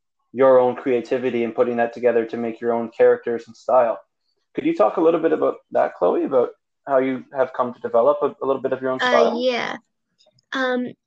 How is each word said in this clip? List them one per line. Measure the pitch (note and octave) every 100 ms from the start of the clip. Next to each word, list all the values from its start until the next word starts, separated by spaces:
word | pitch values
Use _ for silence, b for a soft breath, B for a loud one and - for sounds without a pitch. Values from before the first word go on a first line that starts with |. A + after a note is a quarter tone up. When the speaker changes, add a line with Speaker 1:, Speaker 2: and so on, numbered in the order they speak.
| _ _ _
Speaker 1:
your | A#2 C3 C3
own | B2 A#2+
creativity | C#3 A#2+ A2+ C3 B2+ A#2
and | A#2
putting | A#2 B2 A#2+
that | A#2
together | A#2 A#2+ A#2 A2+
to | A#2
make | A#2 A2+
your | A#2
own | A#2 A#2
characters | - B2 A#2+ - A#2 A#2
and | A2+
style. | - B2+ A#2 G#2 - _ _ _ _
Could | - D#3
you | E3
talk | G#3 G3
a |
little | E3 E3+
bit | D#3
about | D#3 C3+ - _
that, | - C3+
Chloe, | - F3 F4
about | D4 C3 B2 - _ _ -
how | C3+
you | C3 B2+ -
have | C#3 B2+
come | - B2
to | A#2+
develop | A#2 A2+ B2 D3
a, | C#3+ -
a | C3+
little | C3
bit | B2+
of | B2+
your | C3
own | C3
Speaker 2:
Uh, | B3+
Speaker 1:
style? | D3 - A#3
Speaker 2:
yeah. | B3+ A#3 - - _ _ _ _ _ _ _
Um, | C4+ B3+ B3+ B3 -